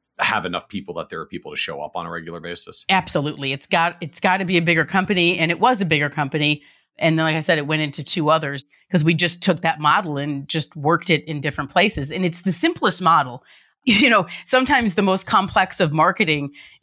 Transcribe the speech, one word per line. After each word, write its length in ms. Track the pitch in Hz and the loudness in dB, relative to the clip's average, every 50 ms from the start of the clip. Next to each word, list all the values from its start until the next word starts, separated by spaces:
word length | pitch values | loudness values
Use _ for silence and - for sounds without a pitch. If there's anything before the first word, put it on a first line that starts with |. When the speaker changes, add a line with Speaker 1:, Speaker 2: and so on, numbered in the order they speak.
| _ _ _ - | _ _ _ -6
Speaker 1:
have 260 | 95 - 117 92 80 | -4 -2 -2 -2 -2
enough 240 | 90 87 87 - _ | -4 -6 -6 -8 _
people 240 | - 95 - - 80 | -10 -10 -10 -10 -10
that 140 | 82 82 - | -10 -10 -10
there 100 | 80 82 | -10 -12
are 60 | 76 | -12
people 260 | - - - - 76 | -12 -14 -14 -14 -12
to 60 | 73 | -8
show 240 | 71 - - 76 71 | -8 -8 -6 -8 -10
up 140 | 76 76 - | -10 -10 -10
on 100 | 90 85 | -10 -10
a 40 | 82 | -8
regular 280 | 85 85 82 82 85 82 | -10 -12 -12 -12 -12 -12
basis. 460 | 80 87 87 - - - - - - - | -12 -10 -8 -8 -8 -8 -12 -10 -4 -2
Speaker 2:
Absolutely. 600 | 190 185 180 - - 160 139 151 - 143 139 135 | 0 0 0 0 -2 -2 -2 -4 -6 -6 -6 -6
It's 140 | 135 139 - | -6 -6 -4
got, 300 | - 190 170 165 175 170 - | -2 0 0 0 0 -2 -6
it's 200 | 175 143 - - | -10 -12 -6 -2
gotta 260 | - 190 185 196 190 | 0 0 0 0 0
be 120 | 170 185 | 0 0
a 40 | 170 | 2
bigger 240 | 170 170 165 160 151 | 2 2 2 2 0
company, 520 | - - 190 185 165 208 180 170 170 160 - | 0 0 0 0 2 2 2 2 2 2 2
and 120 | 160 - | 0 0
it 80 | 175 - | 0 2
was 220 | 214 254 254 190 | 2 2 2 2
a 40 | 196 | 0
bigger 240 | 160 160 147 147 143 | 0 0 0 0 -2
company. 520 | - 156 143 135 - 151 151 147 147 147 - _ _ _ _ _ _ | -2 -4 -4 -2 -2 0 0 0 0 -2 -6 _ _ _ _ _ _
And 200 | - 160 160 160 | -2 0 2 2
then, 80 | 160 160 | 2 2
like 100 | 160 156 | 2 0
I 40 | 160 | 0
said, 180 | 151 - 165 | 0 0 0
it 80 | 151 143 | 0 0
went 160 | 143 156 156 | 0 0 0
into 220 | 156 147 - - 139 | -2 -2 -4 -6 -6
two 260 | - - 180 151 156 | -4 -2 0 2 2
others 340 | 160 160 151 139 139 135 - _ _ _ _ _ | 2 2 2 -2 -6 -8 -12 _ _ _ _ _
'cause 120 | - 170 151 | 2 4 4
we 120 | 165 175 | 4 4
just 260 | 143 175 165 - - | 4 2 2 0 2
took 200 | - 190 165 - | 0 0 0 2
that 180 | - 165 160 151 | 0 -2 0 2
model 380 | 151 147 156 202 190 160 147 | 2 2 2 2 0 -2 -4
and 300 | 139 143 151 143 139 143 | -4 -4 -4 -4 -6 -6
just 280 | - - 160 151 - - | -4 -4 -4 -4 -6 -8
worked 340 | 160 139 151 170 160 - - | -4 0 2 2 2 2 0
it 160 | 165 151 - | 0 0 -2
in 140 | 160 156 143 | -4 -8 -6
different 300 | 139 147 - - 139 135 | -4 -4 -4 -6 -8 -2
places. 400 | - 180 196 220 - 147 135 147 | 0 2 2 2 0 -2 -6 -6
And 120 | - 190 185 | -4 -2 -2
it's 200 | 175 170 - - | -2 -2 -2 -2
the 80 | 190 | -2
simplest 500 | 165 - 311 339 339 - - 202 - - | 0 0 0 -2 0 0 0 -2 0 0
model. 420 | 185 160 170 156 139 131 120 - - _ | 2 4 4 4 2 0 -6 -14 -16 _
<laughs> 40 | _ _ _ _ _ _ _ | _ _ _ _ _ _ _
You 240 | 254 202 202 294 247 | 2 2 4 4 6
know, 180 | 233 202 170 - - - - | 4 4 2 0 -6 -12 -4
sometimes 500 | - 262 254 262 254 285 254 233 208 165 | 0 2 2 4 4 2 2 2 0 0
the 60 | 220 | 0
most 260 | 202 190 190 190 - | 2 2 2 0 0
complex 540 | - - 202 202 - - 208 190 - - - | 2 2 2 2 2 2 0 0 0 0 0
of 100 | 185 151 | 0 0
marketing 640 | 151 160 160 180 180 - 208 160 151 147 143 139 - - - - - _ | 2 2 2 2 2 2 0 0 0 -2 -2 -6 -10 -14 -20 -20 -16 _